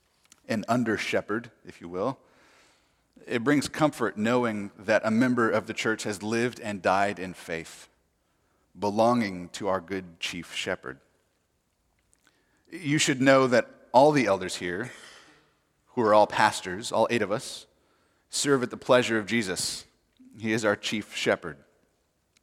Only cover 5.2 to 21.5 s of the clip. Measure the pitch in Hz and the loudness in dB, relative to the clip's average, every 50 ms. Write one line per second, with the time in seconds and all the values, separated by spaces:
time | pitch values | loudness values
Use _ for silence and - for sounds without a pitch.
5.2 | 131 127 123 120 113 110 95 110 98 110 107 - - 120 110 - - 113 104 87 | 2 2 2 2 2 2 2 0 -2 -4 -6 -4 -2 -2 -2 -2 -4 -8 -8 -6
6.2 | 101 107 117 113 120 123 110 - - 107 104 98 85 101 92 98 101 101 101 87 | -6 -4 -2 -2 -2 -4 -6 -8 -10 -10 -8 -2 0 0 2 2 0 -2 -4 -6
7.2 | 92 92 85 - - - 85 82 82 - - - - _ _ _ _ _ _ _ | -10 -12 -12 -14 -12 -10 -10 -10 -10 -12 -18 -20 -20 _ _ _ _ _ _ _
8.2 | _ _ _ _ _ _ _ _ _ _ _ 90 98 104 101 110 110 117 123 120 | _ _ _ _ _ _ _ _ _ _ _ -6 -4 -2 2 4 4 4 4 2
9.2 | 110 101 92 90 90 85 - - 110 98 95 95 85 82 98 95 92 87 82 - | 0 -2 -6 -8 -12 -12 -12 -8 -4 -4 -4 -4 -4 -6 -10 -10 -10 -12 -14 -12
10.2 | - - - 87 82 - - - - 98 92 - - 64 65 - _ _ _ _ | -10 -10 -10 -10 -12 -12 -10 -8 -6 -6 -6 -6 -8 -14 -16 -16 _ _ _ _
11.2 | _ _ _ _ _ _ _ _ _ _ _ _ _ _ _ _ _ _ _ _ | _ _ _ _ _ _ _ _ _ _ _ _ _ _ _ _ _ _ _ _
12.2 | _ _ _ _ _ _ _ _ _ - - - 180 139 147 151 - - 139 127 | _ _ _ _ _ _ _ _ _ -20 -16 -8 -4 0 0 2 2 2 0 2
13.2 | 135 139 135 135 131 127 123 113 - - - - _ _ - 123 139 151 151 143 | 6 6 6 6 6 6 4 4 2 2 -4 -20 _ _ 4 6 6 6 6 4
14.2 | 117 101 98 95 92 90 - - 95 90 87 95 120 123 - - - - - - | 4 2 2 0 0 -6 -8 -6 -6 -6 -6 -6 -8 -10 -14 -20 -20 -20 -20 -20
15.2 | - - _ _ _ _ _ _ _ _ _ _ _ _ - 123 113 107 104 107 | -20 -20 _ _ _ _ _ _ _ _ _ _ _ _ -2 0 4 6 6 6
16.2 | 107 - - - 107 104 - - - 92 90 101 120 - - 107 113 - 120 117 | 6 4 4 2 2 2 2 0 -8 -8 -8 -8 -8 -4 -2 0 0 0 0 -2
17.2 | 104 92 104 127 - - - - - _ _ _ _ _ _ _ _ _ _ _ | -2 -2 -4 -6 -6 -10 -14 -16 -18 _ _ _ _ _ _ _ _ _ _ _
18.2 | _ _ - - - 143 143 127 123 110 - 107 - - 131 123 120 107 113 110 | _ _ -6 -4 0 2 2 2 2 -2 -8 -6 0 4 4 4 4 2 0 -2
19.2 | 104 92 110 117 107 92 87 - - - - - - _ _ _ _ _ _ _ | -2 -2 -2 -2 -2 -2 -4 -6 -6 -6 -8 -10 -12 _ _ _ _ _ _ _
20.2 | - - - 113 107 110 110 113 107 104 104 - - - 113 107 98 - - - | -20 -20 -16 -8 -4 -2 -2 0 2 2 0 0 -2 -6 -6 -6 -6 -8 -8 -4
21.2 | - 123 101 - - 82 | 0 0 0 -2 -2 -10